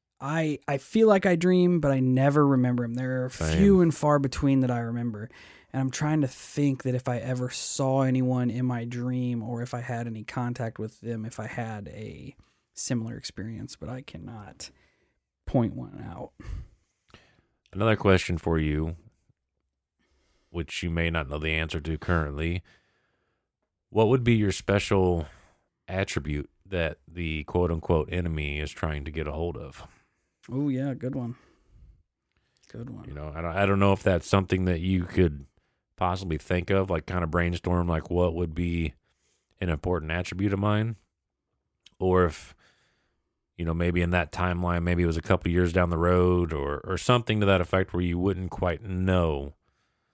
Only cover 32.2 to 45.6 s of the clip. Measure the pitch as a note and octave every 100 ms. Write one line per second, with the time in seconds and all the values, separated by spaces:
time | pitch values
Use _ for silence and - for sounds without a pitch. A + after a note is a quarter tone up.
32.2 | _ _ _ _ _ A2+ A#2+ - - C#2+
33.2 | D2+ D2 E2+ F2+ G2 G2 G2 G2 - F2+
34.2 | - G2 F#2 F#2 F2+ E2+ F#2 F#2+ E2+ -
35.2 | F2 D2 C#2+ _ _ _ _ - F2+ F#2
36.2 | F#2+ D#2 - F2 F2 G2 F#2+ E2 - F2+
37.2 | E2+ F2 F2 F2 - F2 F2 D#2+ - F2
38.2 | F2 E2 F2 D#2 F2 E2+ D#2+ - _ _
39.2 | _ _ _ - F2 D#2+ F2+ F2 D#2 E2+
40.2 | F#2 F2 G2+ G2 G#2 G#2 A2 A2 _ _
41.2 | _ _ _ _ _ _ _ - F#2 F#2
42.2 | F2 - - - _ _ _ _ _ _
43.2 | _ _ _ - E2+ E2+ F2 F2 F2 F2
44.2 | E2 - F2+ F2+ F2 F2 E2+ F2 E2+ D#2+
45.2 | - F#2 F2 F2